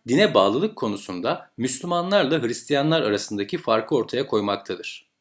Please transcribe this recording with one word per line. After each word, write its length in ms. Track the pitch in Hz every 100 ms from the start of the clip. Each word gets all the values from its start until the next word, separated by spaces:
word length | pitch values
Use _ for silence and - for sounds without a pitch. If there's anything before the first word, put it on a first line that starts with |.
| -
dine 260 | 135 208
bağlılık 420 | 123 98 117 214 214
konusunda 760 | 117 98 - 90 104 170 - -
Müslümanlarla 880 | 127 - 175 175 175 202 135 160
Hristiyanlar 600 | 117 117 - 143 151 160
arasındaki 560 | 110 104 - 104 101 175
farkı 360 | - 113 113
ortaya 320 | 143 110 120 139
koymaktadır. 880 | 113 101 98 - 90 - - _ _